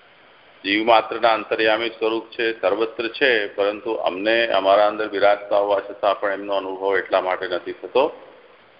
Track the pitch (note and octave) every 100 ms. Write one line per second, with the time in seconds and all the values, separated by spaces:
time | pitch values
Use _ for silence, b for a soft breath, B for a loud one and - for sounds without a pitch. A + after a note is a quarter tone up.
0 | _ _ - - - - F#2+ G#2 A2+ A2
1 | - A2+ A#2 G#2+ G#2 A2 A2 A2 A#2 -
2 | A2 A2+ - - A2+ A2+ F#2 G#2 A2+ -
3 | A2+ - C#3 A2 G2+ - G2+ G#2+ A2+ A2
4 | E2+ F2+ G#2+ A#2 A#2 G2 F#2+ G#2 G#2 G#2+
5 | G#2 G2 G2+ G#2 - G#2 G2+ G2 - -
6 | G#2 G2 G#2 G2 G2+ G2 F#2+ F#2 G2 F#2+
7 | F2+ F#2+ F2+ F2+ F#2 F2 F2+ - - B2+
8 | D3+ - - - - - _